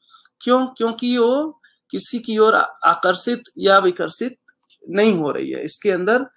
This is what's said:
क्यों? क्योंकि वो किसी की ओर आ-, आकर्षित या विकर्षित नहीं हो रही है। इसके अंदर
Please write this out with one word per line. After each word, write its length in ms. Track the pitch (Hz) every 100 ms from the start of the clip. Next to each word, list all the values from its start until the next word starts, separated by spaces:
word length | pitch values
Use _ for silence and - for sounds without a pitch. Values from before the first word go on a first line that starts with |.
| _ _ _ _
क्यों? 260 | - 254 254
क्योंकि 520 | - 226 226 247 247
वो 380 | 233 269 311 - _ _ _
किसी 280 | 196 - 240
की 200 | 226 214
ओर 160 | 220
आ-, 240 | - 143 -
आकर्षित 580 | 160 170 185 180 - 240 - -
या 200 | 190 196
विकर्षित 580 | 190 180 165 - 240 - _ _ _ _ -
नहीं 300 | 185 220 180
हो 120 | 147
रही 200 | 131 135
है। 140 | 131
इसके 260 | 156 - 208
अंदर 280 | 180 185 247 277